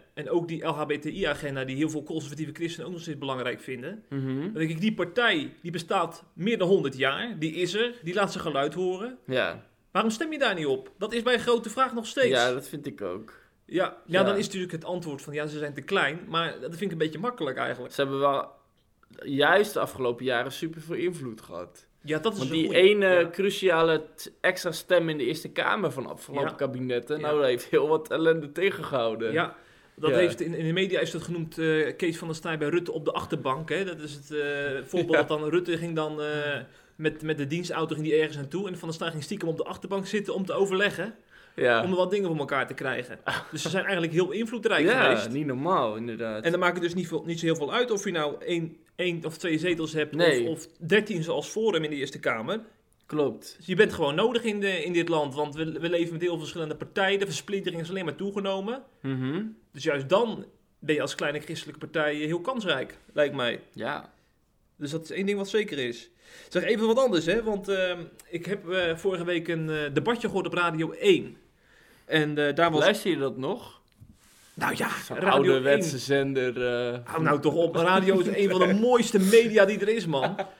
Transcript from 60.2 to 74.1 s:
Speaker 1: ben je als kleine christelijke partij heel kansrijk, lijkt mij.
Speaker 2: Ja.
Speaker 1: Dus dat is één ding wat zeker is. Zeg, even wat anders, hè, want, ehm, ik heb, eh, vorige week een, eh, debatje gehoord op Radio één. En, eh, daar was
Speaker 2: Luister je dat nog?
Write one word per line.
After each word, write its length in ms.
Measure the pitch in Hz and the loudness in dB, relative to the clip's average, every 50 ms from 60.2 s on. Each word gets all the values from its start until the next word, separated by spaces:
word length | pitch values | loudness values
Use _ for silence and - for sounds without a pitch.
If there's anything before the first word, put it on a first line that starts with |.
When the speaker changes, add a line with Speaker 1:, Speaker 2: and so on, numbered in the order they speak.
| 240 226 185 - - - _ _ _ _ _ _ | 2 0 -4 -6 -10 -14 _ _ _ _ _ _
Speaker 1:
ben 160 | - 139 151 | -2 0 0
je 60 | 143 | 0
als 140 | 127 139 - | 0 -2 -2
kleine 240 | - 175 147 143 151 | -2 -4 -2 -4 -4
christelijke 400 | 151 - 160 156 - - 131 - | -8 -10 -12 -12 -12 -14 -14 -14
partij 360 | - 156 - 165 151 151 151 | -10 -6 -2 0 0 0 0
heel 260 | 147 151 151 165 175 | -2 -2 -2 -4 -4
kansrijk, 560 | 349 262 269 240 214 180 147 131 - - - - _ _ - | -4 -4 -4 -4 -2 -2 -2 -2 -4 -8 -12 -20 _ _ 0
lijkt 220 | 151 147 143 135 | 2 2 2 2
mij. 240 | 135 123 117 - - - - - | -2 -2 -2 -2 -4 -8 -14 -12
Speaker 2:
Ja. 400 | - 107 131 147 151 - - _ _ _ _ _ _ _ _ _ _ _ _ _ | -8 -6 -6 -6 -6 -10 -14 _ _ _ _ _ _ _ _ _ _ _ _ _
Speaker 1:
Dus 160 | - 147 139 | -12 -8 -6
dat 120 | 156 160 160 | -6 -8 -8
is 80 | - | -6
één 140 | - 175 196 | -6 -4 -2
ding 120 | 196 202 | -2 -2
wat 120 | 202 196 196 | -2 -2 -2
zeker 280 | - 214 208 - - 139 | 0 0 0 0 -2 -4
is. 300 | 127 120 117 - - - _ _ _ - - - - - | -2 -4 -4 -8 -12 -20 _ _ _ -20 -20 -20 -10 -4
Zeg, 140 | - 180 170 | -2 0 2
even 240 | 180 233 214 226 | 2 2 2 4
wat 100 | 220 226 262 | 4 4 4
anders, 260 | 269 247 190 160 156 | 4 4 4 2 2
hè, 180 | 170 196 233 220 | 2 2 2 0
want, 240 | 220 208 196 196 | 0 -2 -2 -2
ehm, 320 | 196 196 190 185 180 180 175 165 - - - - - | -2 0 0 0 0 -2 -4 -8 -12 -16 -20 -14 -10
ik 160 | 175 165 170 | -8 -8 -6
heb, 240 | 165 202 202 - 165 | -6 -6 -6 -6 -4
eh, 260 | 185 185 175 165 165 | -2 0 0 0 0
vorige 280 | 165 - 196 185 170 170 | 0 0 0 0 0 -2
week 240 | 175 180 165 165 | -2 -2 -2 -2
een, 220 | 170 170 160 160 156 | -2 -2 -2 -2 -2
eh, 240 | 156 151 147 143 139 | -2 -2 -2 0 0
debatje 340 | - 156 214 240 226 - | 0 2 2 0 0 -2
gehoord 180 | 190 170 190 - | -2 -2 -2 -2
op 80 | - 180 | -2 0
Radio 380 | 180 175 170 160 160 165 160 | 0 0 0 0 0 -2 -2
één. 460 | - - 170 202 175 127 104 - - - _ _ _ _ _ _ _ _ _ _ _ _ _ | -2 2 6 6 6 6 4 -2 -12 -18 _ _ _ _ _ _ _ _ _ _ _ _ _
En, 320 | - 156 156 151 151 147 147 147 | 0 2 2 2 2 2 2 2
eh, 80 | 143 143 | 2 4
daar 160 | 151 170 170 | 4 4 4
was 80 | 160 151 | 6 6
Speaker 2:
Luister 320 | 147 185 208 214 - 202 | 6 4 4 2 0 -2
je 60 | 160 | 0
dat 200 | 139 135 135 110 | 0 0 -2 -2
nog? 440 | 120 131 151 208 240 - - - - _ _ _ - - - | -4 -4 -4 -4 -6 -8 -16 -20 -20 _ _ _ -20 -20 -20